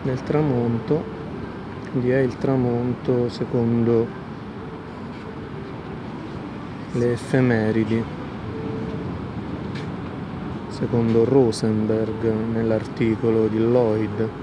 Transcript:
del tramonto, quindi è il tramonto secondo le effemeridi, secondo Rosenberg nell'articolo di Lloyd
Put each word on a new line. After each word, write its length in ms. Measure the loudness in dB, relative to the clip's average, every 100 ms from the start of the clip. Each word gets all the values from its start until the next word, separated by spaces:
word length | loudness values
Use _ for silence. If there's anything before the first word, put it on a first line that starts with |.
del 180 | -2 -4
tramonto, 800 | 0 2 2 2 2 0 0 -2 -2 -8 -10 -8 -10 -10 -10 -10 -6
quindi 220 | -2 2
è 80 | 2
il 180 | 2 0
tramonto 920 | 0 2 2 2 0 -2 0 2 0
secondo 760 | -2 -2 0 2 4 4 4 2 -4 -10 -12 -12 -12 -12 -12 -12 -12 -12 -10 -10 -10 -10 -10 -10 -10 -10 -10 -8 -10 -8 -8 -8 -10 -10 -10 -6
le 200 | 0 2
effemeridi, 880 | 0 0 4 4 4 4 2 2 2 0 -6 -8 -8 -8 -6 -6 -4 -6 -6 -6 -6 -8 -8 -6 -6 -6 -6 -6 -6 -8 -8 -8 -8 -8 -8 -8
secondo 560 | -4 0 2 4 6
Rosenberg 1080 | 8 8 6 4 2 2 2 2 2 0 0 0 0
nell'articolo 920 | 0 2 2 0 0 2 4 4 4 4
di 100 | 4
Lloyd 720 | 4 4 4 2 0 -2 -4 -4